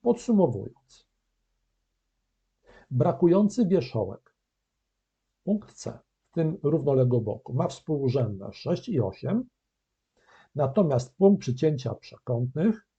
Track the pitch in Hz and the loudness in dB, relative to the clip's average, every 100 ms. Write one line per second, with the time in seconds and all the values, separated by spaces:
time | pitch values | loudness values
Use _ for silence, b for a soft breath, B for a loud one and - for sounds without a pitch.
0 | 240 233 - 214 170 98 101 - _ - | 0 0 2 2 2 0 -10 -16 _ -20
1 | _ _ _ _ _ _ _ _ _ _ | _ _ _ _ _ _ _ _ _ _
2 | _ _ _ _ _ _ b b b 127 | _ _ _ _ _ _ b b b 0
3 | 160 - 175 185 208 226 202 180 131 113 | 0 4 4 4 2 2 2 2 0 -4
4 | 98 - _ _ _ _ _ _ _ _ | -4 -8 _ _ _ _ _ _ _ _
5 | _ _ _ _ - 208 - - - - | _ _ _ _ -4 -4 -6 -14 -12 -12
6 | _ _ _ - 160 170 143 156 139 135 | _ _ _ -2 -2 0 0 0 2 2
7 | 123 123 104 110 - 127 175 - - 147 | 4 2 -2 -8 -6 -4 -4 -6 -6 -2
8 | 135 135 107 95 104 101 - 131 - 165 | 0 0 -2 -6 -12 -10 -4 -4 -2 -2
9 | 98 - - 220 254 _ _ _ _ _ | -2 -4 -4 -4 -4 _ _ _ _ _
10 | _ b b b b 143 135 165 170 127 | _ b b b b -4 -2 2 2 2
11 | - _ 196 196 135 127 156 143 120 104 | -2 _ 4 4 0 0 0 0 -6 -8
12 | - - - 120 127 139 196 214 _ | -14 -18 -6 -4 -4 -2 -2 -2 _